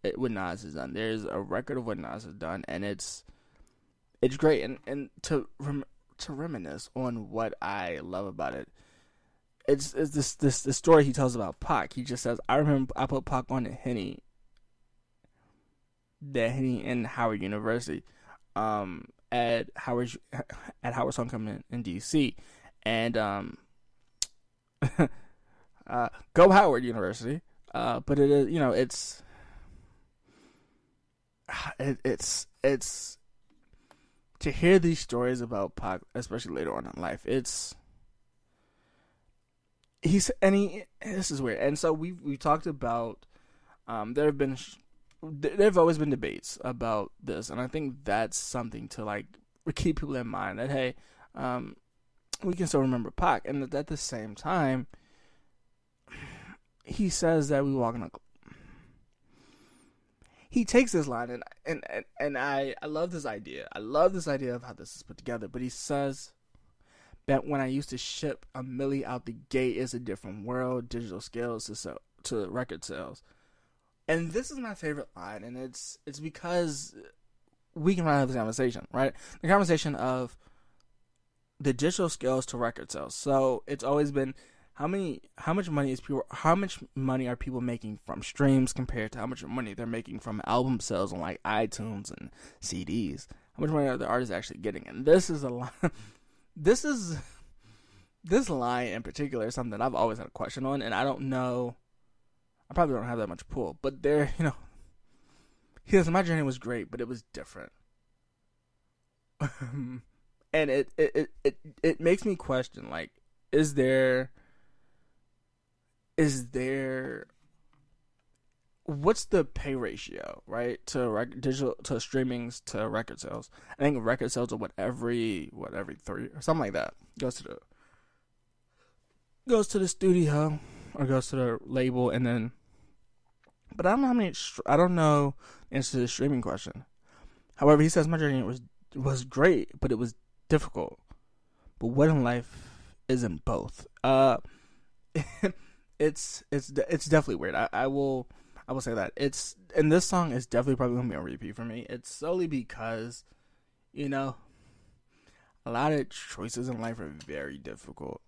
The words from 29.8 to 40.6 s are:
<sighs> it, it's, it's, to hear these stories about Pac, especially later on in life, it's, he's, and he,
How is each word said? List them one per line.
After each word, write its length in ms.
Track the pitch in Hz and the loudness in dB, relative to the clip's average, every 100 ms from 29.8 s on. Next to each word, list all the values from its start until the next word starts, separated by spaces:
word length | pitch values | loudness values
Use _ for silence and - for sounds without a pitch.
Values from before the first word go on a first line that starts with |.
| - _ _ _ _ _ _ _ _ _ _ _ _ _ _ _ - | -20 _ _ _ _ _ _ _ _ _ _ _ _ _ _ _ -12
<sighs> 320 | - - - | -8 -8 -4
it, 200 | 139 131 | -2 0
it's, 440 | 131 120 - - - _ | 0 0 -2 -4 -6 _
it's, 540 | 135 135 - - - - _ _ _ _ _ _ _ _ _ _ _ _ | 2 2 -2 -8 -12 -14 _ _ _ _ _ _ _ _ _ _ _ _
to 120 | 151 | -4
hear 280 | - 175 190 | 4 8 8
these 200 | 170 165 | 8 0
stories 400 | - 120 123 127 | -2 0 0 0
about 360 | 117 113 98 - | -4 -4 -4 -4
Pac, 260 | 113 92 - - | -4 -6 -6 -10
especially 400 | 123 113 117 69 | -6 -8 -6 -4
later 200 | 78 - | -2 -4
on 100 | - | -6
in 160 | - | -6
life, 240 | 85 - - | -6 -6 0
it's, 480 | 131 123 - - - - - - _ _ _ _ _ _ _ _ _ _ _ _ _ _ _ _ _ _ _ | -2 0 -6 -8 -12 -20 -20 -20 _ _ _ _ _ _ _ _ _ _ _ _ _ _ _ _ _ _ _
he's, 300 | - 196 - 247 | 4 4 4 4
and 140 | 196 | 4
he, 280 | 196 | 4